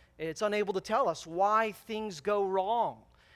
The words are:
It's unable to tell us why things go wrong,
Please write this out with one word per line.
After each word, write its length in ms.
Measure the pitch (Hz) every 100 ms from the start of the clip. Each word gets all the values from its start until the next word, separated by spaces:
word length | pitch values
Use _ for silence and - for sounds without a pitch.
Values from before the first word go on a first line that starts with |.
| - -
It's 240 | 160 156
unable 320 | 214 208 202
to 80 | 185
tell 280 | 180 226 226
us 180 | 156 165
why 460 | 170 202 214 220
things 480 | - - 214 214 160
go 240 | 202 208 196
wrong, 540 | 190 190 233 180 113 - _ _